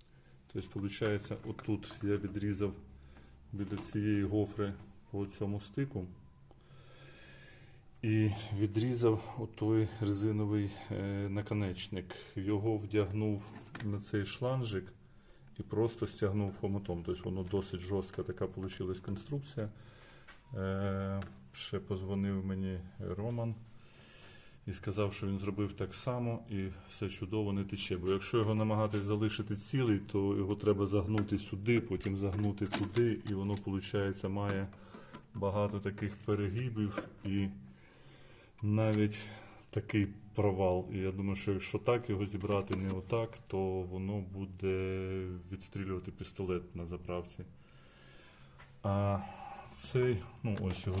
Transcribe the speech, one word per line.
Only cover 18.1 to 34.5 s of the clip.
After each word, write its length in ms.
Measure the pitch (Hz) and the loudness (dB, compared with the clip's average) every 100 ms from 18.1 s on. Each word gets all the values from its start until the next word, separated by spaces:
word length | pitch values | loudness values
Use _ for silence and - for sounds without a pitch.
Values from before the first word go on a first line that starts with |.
| - | -4
така 240 | 92 - 95 | -4 -2 -4
получилась 520 | 95 95 - 92 92 | -2 -6 -4 -4 -4
конструкція. 720 | - 98 - 143 139 - 104 - - - - - - - - 120 | -4 -6 -4 -6 -4 -6 -6 -8 -18 -20 -20 -20 -20 -20 -10 -4
Е, 640 | 95 98 98 95 98 98 98 - - | -2 0 0 0 0 -2 -4 -10 -16
ще 260 | - - 98 | -12 -6 -4
позвонив 680 | 139 95 95 101 98 98 95 | -2 -4 0 0 2 0 0
мені 340 | 95 95 92 92 - | -2 -2 -2 -6 -8
Роман 560 | 95 92 110 120 117 107 - - - - - - - - - - - | -6 -4 -2 -2 -2 -4 -10 -18 -20 -20 -20 -20 -20 -20 -20 -14 -8
і 60 | |
сказав, 400 | - - 98 101 | -6 -2 2 2
що 140 | 98 101 | 2 -2
він 100 | 98 | 0
зробив 360 | 101 101 101 | 0 0 0
так 200 | - 95 | 0 -4
само 500 | - - 123 120 113 - | -4 -2 0 0 -2 -4
і 160 | 101 95 92 - | -4 -2 -6 -12
все 200 | - 98 | -6 -4
чудово, 440 | - 92 107 104 | -4 -2 0 2
не 100 | 98 | 0
тече. 340 | 95 101 - 92 | 0 -2 -2 0
Бо 140 | 90 | 2
якщо 260 | 95 - 120 | 2 4 2
його 180 | 107 107 | 4 4
намагатись 480 | 107 107 107 107 | 4 4 4 2
залишити 520 | 101 104 107 - 104 104 | 2 2 2 0 -2 -4
цілий, 440 | - 135 120 98 | 0 2 4 4
то 380 | - 101 98 101 | 2 2 4 4
його 180 | 95 101 | 2 2
треба 300 | 104 98 98 | 4 4 4
загнути 520 | 101 92 107 104 101 | 4 4 2 2 0
сюди, 440 | - 98 104 117 | -2 -2 4 4
потім 360 | - 92 101 98 | 4 0 0 0
загнути 480 | 98 98 104 101 98 | 0 2 2 2 0
туди, 540 | - 101 110 117 104 104 | 0 2 4 4 4 0
і 40 | |
воно, 220 | 98 98 98 | 0 0 0
получається, 720 | 101 98 - 104 98 95 95 | 0 -2 0 0 2 0 -2
має 380 | 101 101 | 0 0